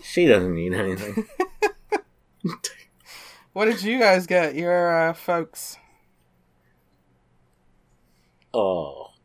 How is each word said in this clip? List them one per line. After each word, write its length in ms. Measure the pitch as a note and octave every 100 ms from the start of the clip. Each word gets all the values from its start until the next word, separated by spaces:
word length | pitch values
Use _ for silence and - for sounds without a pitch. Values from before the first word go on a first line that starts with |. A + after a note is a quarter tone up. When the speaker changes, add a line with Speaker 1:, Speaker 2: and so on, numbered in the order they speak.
Speaker 1:
she 220 | - - E3
doesn't 280 | G#2 F2+
need 200 | E2 F2
anything. 520 | F#2 F#2+ F#2 G#2 G#3 G#3+ - F#4 - G#4 - _ G#4 - _ _ _
<laughs> 20 | F3+ - - - - _ - - - - _
Speaker 2:
What 120 | F#3+ A3
did 160 | G#3
you 160 | G3+ B3+
guys 280 | A3 F#3 F3
get 260 | F3+ D#3 C#3
your, 540 | F3 F3 F3 E3 E3
uh, 40 |
folks? 640 | E3 - E3+ D#3+ - - - _ _ _ _ _ _ _ _ _ _ _ _ _ _ _ _ _ _ _ _ _ _ _ _ _ _ _
Speaker 1:
Oh. 580 | A#2+ G2 F2+ D2 C#2 - _